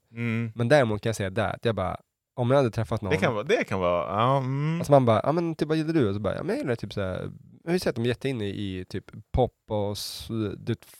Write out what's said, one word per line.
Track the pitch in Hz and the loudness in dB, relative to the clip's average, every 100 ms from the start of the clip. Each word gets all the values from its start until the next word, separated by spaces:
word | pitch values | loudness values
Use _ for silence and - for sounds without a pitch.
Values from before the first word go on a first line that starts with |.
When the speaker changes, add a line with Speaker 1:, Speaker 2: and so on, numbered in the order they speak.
| _ | _
Speaker 1:
Mm. | 117 117 113 117 117 | -6 -2 0 -2 -2
Speaker 2:
Men | 117 | 4
däremot | 151 117 104 | 4 4 0
kan | 117 | -2
jag | 110 | -2
säga | 95 | -2
där, | 92 95 - | -2 -2 -2
att | 117 | -2
jag | 101 | 0
bara, | 92 80 _ _ _ - | -2 -4 _ _ _ -2
om | 120 | 2
jag | 139 | 4
hade | 123 | 4
träffat | 110 110 110 | 0 -2 -2
någon | 98 | 0
Speaker 1:
Det | 123 | 2
kan | 165 | 2
vara, | 110 | 0
det | 139 220 | 0 0
kan | - 98 | 0 0
vara, | 87 87 71 98 | 2 2 0 2
ja, | 120 139 | 2 2
mm. | 127 139 151 165 | 0 -2 -2 -2
Speaker 2:
Alltså | 156 | 4
man | 139 123 | 6 6
bara, | 107 | 4
"Ja, | - | 2
men | 165 170 160 | 0 0 -2
typ, | 151 | -2
vad | 160 | 0
gillar | 156 | 0
du?" | 165 107 | 2 2
Och | 101 | 0
så | |
bara, | 101 92 | -2 -4
"Ja, | |
men | 98 104 | -4 -4
jag | |
gillar | 147 117 | -2 -4
typ | 104 | -4
så | - | -6
här, | 95 90 - - - - | -4 -4 -8 -10 -20 -12
jag | - | -2
har | |
ju | 180 | -2
sett | 180 127 | 0 0
dem | 117 | 0
jätteinne | 117 135 127 101 | 0 -2 -4 -4
i | 101 101 92 92 | -4 -6 -6 -8
typ | 98 - 107 - | -10 -10 -14 -4
pop | 131 120 - - | 0 0 -2 -6
och | 107 101 | -4 -2
s-, | 104 - - - 113 104 85 | -4 -8 -10 -6 -4 -4 -4
du | 104 | -6
vet, | 113 - - | -6 -8 -20